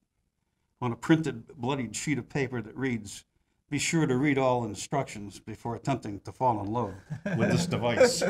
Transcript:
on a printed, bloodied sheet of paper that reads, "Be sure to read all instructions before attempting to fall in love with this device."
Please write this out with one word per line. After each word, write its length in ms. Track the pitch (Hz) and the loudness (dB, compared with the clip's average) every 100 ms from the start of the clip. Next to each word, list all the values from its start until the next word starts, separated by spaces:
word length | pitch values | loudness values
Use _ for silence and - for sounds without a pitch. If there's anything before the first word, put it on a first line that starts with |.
| _ _ _ _ _ _ _ - | _ _ _ _ _ _ _ -6
on 120 | 123 | -4
a 40 | 117 | 0
printed, 520 | - 160 147 113 - - | 4 4 4 -6 -12 -6
bloodied 400 | 120 143 113 - | -2 -2 -4 -6
sheet 220 | 156 123 | -2 -2
of 100 | - | -2
paper 320 | 147 123 123 | -2 -2 -4
that 160 | 110 - | -8 -4
reads, 480 | 131 113 98 - - _ _ _ - | -2 -2 -6 -16 -20 _ _ _ -6
"Be 80 | 143 | -4
sure 280 | - 165 143 | 0 2 4
to 100 | 127 | 4
read 220 | 147 135 | 4 4
all 260 | 131 123 | 4 2
instructions 760 | 110 95 - 143 131 104 101 - | 0 -6 -4 -4 -4 -8 -12 -14
before 340 | - 104 117 | -14 -10 -8
attempting 460 | 110 - - 110 101 | -6 -4 -4 -4 -10
to 120 | - | -10
fall 280 | - 127 107 | 0 2 2
in 120 | 101 | 0
love 220 | 120 104 95 - 151 202 175 | -2 -4 -6 -12 -10 -4 0
with 140 | - | 2
this 160 | 123 - | 2 0
device." 560 | 117 120 117 247 - | 0 2 6 4 4